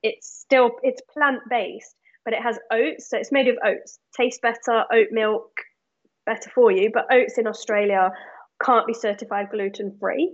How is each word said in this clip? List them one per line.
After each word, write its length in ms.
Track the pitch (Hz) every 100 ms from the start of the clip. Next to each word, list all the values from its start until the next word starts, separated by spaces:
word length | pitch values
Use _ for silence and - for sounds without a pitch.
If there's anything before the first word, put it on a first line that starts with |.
it's 260 | 220 - -
still, 440 | - - 262 247 233
it's 180 | 262 254 -
plant-based, 800 | - 285 254 - 240 180 214 - _ _ _
but 100 | -
it 80 | 220
has 160 | 233 220 -
oats. 380 | 226 277 - -
So 80 | 226
it's 120 | -
made 160 | 277 247
of 80 | 233
oats. 360 | 214 - - - _ -
Tastes 240 | 247 -
better, 440 | 233 226 - 226 -
oat 160 | 233 214
milk, 380 | 226 214 214 - - - _ _ _ _ _ -
better 240 | - -
for 220 | - 233
you. 180 | 190 208
But 140 | 226 -
oats 260 | 254 247 240
in 80 | 226
Australia 640 | 214 - 214 208 196 185 - - - - -
can't 220 | - 233 226
be 80 |
certified 560 | 226 220 202 208 202 196
gluten-free, 800 | 214 196 202 202 196 190 180 349